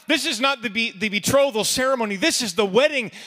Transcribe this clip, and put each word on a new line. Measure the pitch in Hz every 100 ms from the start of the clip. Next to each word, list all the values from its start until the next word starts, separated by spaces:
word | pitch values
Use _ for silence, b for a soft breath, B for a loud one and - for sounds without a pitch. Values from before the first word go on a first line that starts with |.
| -
this | 294 285
is | 220
not | 269 277
the | 226
be-, | 202 226
the | 185 214
betrothal | 202 - 277 277 220 196
ceremony. | - 262 262 214 196
This | 320 -
is | 226 175
the | 202
wedding | 196 302 285 214 B